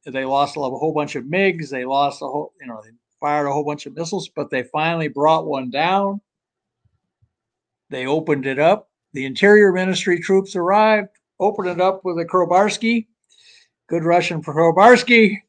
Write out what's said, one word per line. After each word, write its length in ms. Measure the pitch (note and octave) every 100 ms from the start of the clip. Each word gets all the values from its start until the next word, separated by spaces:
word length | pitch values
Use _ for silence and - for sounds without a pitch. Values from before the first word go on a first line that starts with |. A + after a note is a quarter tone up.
| -
They 200 | C3 C3
lost 320 | C#3 C#3+ D#3
a 20 |
whole 340 | C#3 B2+ D#3
bunch 220 | D3+ D3 C#3+
of 80 |
migs. 460 | B2+ F3 G3 E3+ D3
They 160 | C3+ B2+
lost 360 | C3+ C#3+ C#3
a 40 | C#3+
whole, 260 | C#3+ D3+ _
you 80 | C3+
know, 140 | A2
they 60 | G#2+ A#2 _ _
fired 240 | D3 D3 C#3+
a 40 |
whole 100 | C#3+
bunch 220 | D3 D3 -
of 100 | B2
missiles, 320 | E3 G3 - -
but 140 | C#3+
they 120 | C3
finally 440 | B2 F#3+ E3 E3+ D3+
brought 400 | C#3 D3+ D#3+ D#3+
one 220 | C#3 B2+
down. 500 | C3+ E3 F#3+ G3+ G3+ _ _ _ _ _ _ _ _ _ _ _ _ _ _ _ _ _
They 180 | C3 B2+
opened 380 | D3+ D#3+ C#3+ C3
it 140 | C3+
up. 300 | D#3 G#3 _ _ _
The 100 | C#3 C3+
Interior 460 | C3 G3+ G#3 G3+
Ministry 480 | F#3 F#3 F#3 - F3
troops 380 | E3+ G3 G3 F#3
arrived, 500 | F3 G3+ G#3+ G#3+ G3 _ _ _
opened 300 | F#3+ G#3 F#3
it 100 | E3+
up 240 | F#3 F#3+
with 160 | F#3 E3+
a 60 | E3+
Krobarski, 840 | F#3 E3+ F3 G#3+ G3+ A3+ A#3 A3 _ _ _ _ _ _ _ _
good 160 | E3
Russian 380 | D#3+ F3 F3 E3
for 100 | D#3
Krobarski. 840 | D3 E3 E3 G#3+ A#3+ A#3+ A#3 G#3+ -